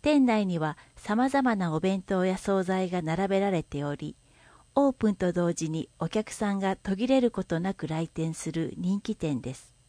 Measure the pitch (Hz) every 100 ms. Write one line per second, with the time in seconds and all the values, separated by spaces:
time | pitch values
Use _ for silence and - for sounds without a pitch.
0 | 294 302 254 220 196 170 156 147 - -
1 | - 214 262 277 254 214 175 156 190 190
2 | - 190 185 185 - 196 185 190 185 180
3 | 156 165 196 190 202 180 151 143 143 143
4 | 151 - _ _ - - _ - 277 262
5 | 220 196 180 175 175 170 160 160 - _
6 | 165 220 214 - 208 196 196 190 - 190
7 | 254 269 240 208 180 165 185 190 151 156
8 | 165 - 165 160 - 160 160 - 180 202
9 | - 214 160 135 120 131 - _